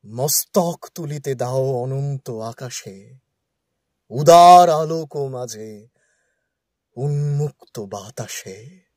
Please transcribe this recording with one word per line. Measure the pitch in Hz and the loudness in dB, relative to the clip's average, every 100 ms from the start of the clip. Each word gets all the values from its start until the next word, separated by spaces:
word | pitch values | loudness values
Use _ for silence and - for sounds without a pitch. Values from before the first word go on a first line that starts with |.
মস্তক | 101 113 147 - - 208 170 - - | -16 -6 -2 -2 -2 -2 -2 -4 -14
তুলিতে | - 156 147 143 | -14 -10 -8 -8
দাও | 127 123 131 131 127 | -6 -4 -2 -2 -4
অনন্ত | 127 135 139 139 - 113 | -6 -6 -6 -8 -10 -10
আকাশে, | 113 117 127 - - 95 107 131 _ _ _ _ _ _ _ _ _ | -10 -12 -14 -14 -16 -20 -20 -20 _ _ _ _ _ _ _ _ _
উদার | 117 151 170 175 180 175 | 0 6 10 10 10 8
আলোক | 156 156 165 151 147 139 | 2 -2 -6 -8 -8 -8
মাঝে | 127 123 110 110 107 110 _ _ _ _ _ _ _ _ _ _ - | -8 -12 -14 -16 -18 -20 _ _ _ _ _ _ _ _ _ _ -8
উন্মুক্ত | 143 143 147 143 147 - - - 101 | -4 -2 -2 -2 -4 -8 -18 -14 -12
বাতাসে। | 101 98 - 110 - - 98 123 185 _ | -12 -14 -14 -12 -12 -14 -18 -20 -20 _